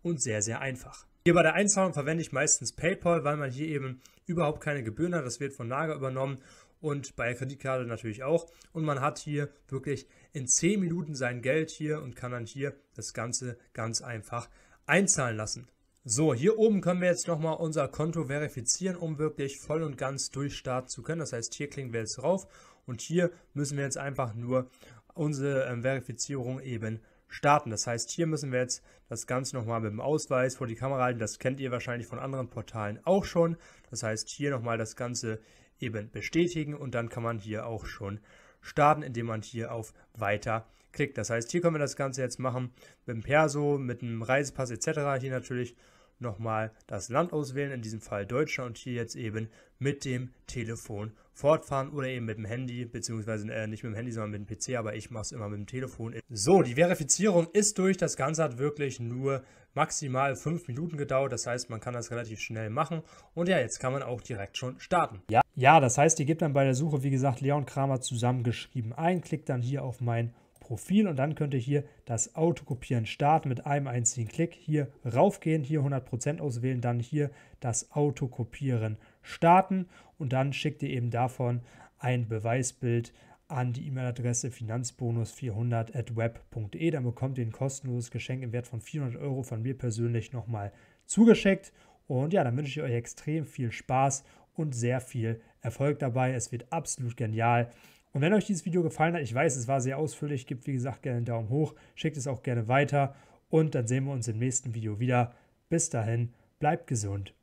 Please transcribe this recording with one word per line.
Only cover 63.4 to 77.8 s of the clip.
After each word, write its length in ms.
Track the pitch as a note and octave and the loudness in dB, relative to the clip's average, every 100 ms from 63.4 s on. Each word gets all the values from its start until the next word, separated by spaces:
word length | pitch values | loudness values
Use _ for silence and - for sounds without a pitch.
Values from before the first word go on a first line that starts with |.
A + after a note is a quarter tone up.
| F3 | 2
ja, 120 | F3+ | 2
jetzt 200 | A2+ - | 0 -2
kann 140 | C3 | -2
man 100 | C3+ | -2
auch 160 | B2 A#2+ | -4 -8
direkt 380 | - A2 G2 - | -6 -8 -6 -6
schon 200 | B2+ B2+ | -8 -8
starten. 420 | - F3 D3+ G2+ - | 0 2 2 -4 4
Ja, 120 | - - - | 6 6 8
ja, 240 | B2+ D#3+ | 10 12
das 180 | C3 A#2+ | 10 6
heißt, 220 | D#3 D#3+ | 6 6
ihr 60 | C#3 | 2
gebt 160 | D#3+ | 2
dann 120 | D#3+ | 2
bei 120 | C#3 C3+ | 4 4
der 80 | |
Suche, 300 | B2+ D#3+ D3 | 4 2 0
wie 80 | C#3 | 2
gesagt, 280 | C3+ C3+ B2 | 4 2 2
Leon 260 | C3+ D3 C#3 | 2 2 0
Kramer 360 | - C3+ C3 | 0 0 0
zusammengeschrieben 880 | - A#2+ A#2+ B2+ A#2+ A2 - C3 A2 | -2 0 2 2 0 -2 -4 -4 -4
ein, 300 | A#2+ E3 F3+ | 0 2 2
klickt 260 | - D#3 - | 0 -6 -2
dann 140 | B2+ | -2
hier 220 | A#2+ C#3 | 0 -2
auf 180 | C3+ A#2 | -4 -4
mein 320 | A#2+ A#2 A#2+ - _ _ | 0 0 0 -6 _ _
Profil 480 | - A#2 - G3 G#3 | -10 -8 2 4 4
und 80 | C#3 | 2
dann 200 | C#3 D#3 | 0 0
könnt 180 | D3 | 0
ihr 60 | C3+ | 0
hier 240 | A#2 C#3+ C#3+ - - | 2 0 0 -14 -6
das 300 | A2+ - - | -2 -2 2
Autokopieren 720 | E3 - - C3 - B2 A2 | 2 2 -4 -6 0 0 0
starten 440 | - D3 D#3 C#3+ | 2 4 6 4
mit 160 | B2 - | -2 0
einem 220 | C#3+ C#3 | 0 0
einzigen 400 | B2 A#2 - A2 | 0 0 0 -4
Klick. 260 | - E3 | 0 -2
Hier 380 | - - D3+ C3+ - B2 | -2 0 0 0 -4 -2
raufgehen, 580 | A#2 F#3+ - E3 D#3 | 6 6 6 0 2
hier 180 | C3 D#3 | 2 2
hundert 240 | C#3 C#3 B2 | 2 0 -2
Prozent 360 | A#2+ - E3 | -2 -2 -2
auswählen, 400 | D3+ A#2 B2+ B2+ | -2 0 0 2
dann 180 | A#2+ A#2+ | 2 0
hier 320 | A#2 D3+ C#3+ - - - | 0 0 0 -4 -20 -6
das 320 | B2 A2+ | -2 -2